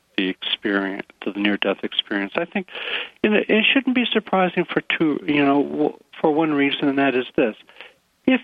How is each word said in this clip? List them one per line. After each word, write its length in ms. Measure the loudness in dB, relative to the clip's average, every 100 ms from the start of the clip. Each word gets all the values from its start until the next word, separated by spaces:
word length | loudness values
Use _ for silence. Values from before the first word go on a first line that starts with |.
| _ -4
the 100 | -4
experience, 800 | -4 -6 -6 -2 -2 -2 -6 -12 -12
the 80 | -8
near-death 500 | -2 0 0 -2 -4
experience. 520 | -6 -6 -4 -4 -4 -4
I 80 |
think, 240 | -4 -6 -6 -10 -8 -8 -10 -4
you 80 | 0
know, 100 | 2 2
it 160 | 2 4
shouldn't 220 | 2 2
be 100 | 0 0
surprising 540 | -2 0 0 0 0 -2
for 160 | -2
two, 360 | -2 0 0 0 0
you 160 | 2
know, 200 | 4 2
w-, 360 | 2 0 -2 -2 _ -2
for 100 | 0
one 220 | 2 2
reason, 340 | 2 2 2 0
and 100 | 2
that 160 | 2
is 100 | 2 -2
this: 220 | 0 0 -2 -14 -20 -20 _ _ _ 2
if 140 | 2